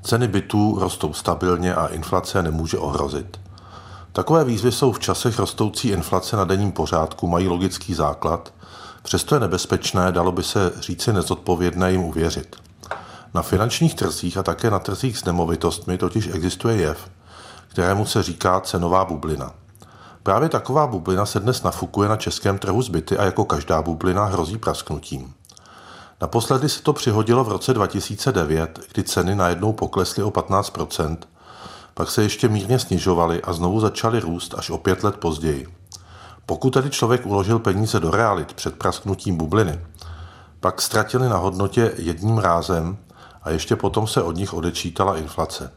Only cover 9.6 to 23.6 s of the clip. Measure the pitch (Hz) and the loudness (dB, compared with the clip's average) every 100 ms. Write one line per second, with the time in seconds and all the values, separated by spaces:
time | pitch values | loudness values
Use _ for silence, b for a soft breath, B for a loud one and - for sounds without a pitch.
9.6 | - - - 98 90 87 90 90 87 107 | 0 -2 0 2 2 4 2 0 -2 0
10.6 | 90 - - 87 - 101 82 90 - 87 | 0 -2 -8 -4 0 0 0 -2 0 2
11.6 | 87 87 92 92 85 80 82 - - - | 2 2 2 2 0 0 0 -2 -10 -18
12.6 | - - B B B B B 87 - - | -20 -20 B B B B B -4 0 2
13.6 | 117 - 165 - 92 - 87 95 90 82 | 2 2 2 2 -4 -2 -4 -2 -2 0
14.6 | 117 98 - 98 131 110 92 87 82 82 | 0 0 -2 -4 -4 -2 -2 0 0 0
15.6 | 104 - - 92 - 113 90 87 87 - | 0 -2 -4 -2 0 -2 -2 -2 -4 -2
16.6 | 117 110 78 - - - B B B B | 0 0 0 -4 -12 -20 B B B B
17.6 | B - 90 98 104 110 95 85 95 92 | B 0 2 2 2 0 -2 0 2 2
18.6 | - 95 85 92 95 78 78 73 65 - | 0 -2 2 2 2 -2 -4 -4 -6 -14
19.6 | - - B B B B - 98 156 - | -20 -20 B B B B 2 2 4 0
20.6 | - 139 147 104 82 92 101 110 104 127 | 0 2 2 0 0 0 0 0 0 0
21.6 | 92 - 90 - 104 107 - - 101 98 | -2 -2 -4 0 2 2 -2 -2 0 0
22.6 | 98 95 127 85 - 98 101 - 104 82 | 0 0 0 -2 0 0 2 2 0 0